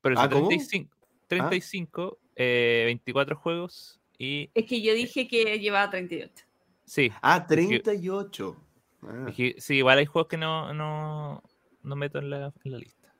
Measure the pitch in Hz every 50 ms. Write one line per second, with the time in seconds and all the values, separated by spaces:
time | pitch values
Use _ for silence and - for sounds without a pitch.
0 | _ 139 131 123 127 139 131 139 151 190 - 175 285 - - 190 147 - _ _
1 | _ _ _ _ _ _ - 180 185 202 196 180 180 - - 196 175 156 _ -
2 | 175 190 - _ _ _ _ - 127 127 123 120 120 117 117 117 113 117 120 120
3 | _ - 120 139 139 135 151 147 _ 170 170 170 175 180 - - - - - _
4 | _ _ _ _ 123 131 139 147 - - _ 233 226 - 247 233 208 220 220 226
5 | 240 247 - 285 254 - - 233 226 220 214 220 202 208 202 196 202 202 202 190
6 | 180 175 175 151 - - _ - - _ _ _ _ _ _ _ _ _ - -
7 | 139 120 104 - - 127 165 180 170 - 160 156 170 196 226 233 - 226 208 202
8 | 170 185 190 196 196 202 - - 196 - - 151 - _ _ _ _ _ _ _
9 | - - 104 120 131 123 113 - 123 123 - - - - 147 135 131 127 131 139
10 | 147 147 - 165 160 - - 160 160 160 160 160 151 - 147 151 151 151 156 151
11 | 156 156 151 151 151 147 147 - _ _ _ _ _ _ _ _ _ 135 139 143
12 | 143 143 147 143 143 139 139 143 139 143 143 _ _ 135 131 120 - - _ _
13 | _ _ _